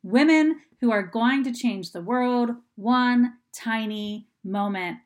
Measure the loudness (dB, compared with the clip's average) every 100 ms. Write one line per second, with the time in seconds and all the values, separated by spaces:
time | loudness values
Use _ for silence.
0 | 2 4 6 6 4 0 _ _ 0 0
1 | -2 0 0 2 -2 -2 -2 -2 -8 -10
2 | -4 0 0 0 -2 -4 _ -8 0 2
3 | 2 2 2 -2 _ -10 -6 -4 -4 -6
4 | -8 -8 -12 _ -6 -4 -2 -4 -6 -10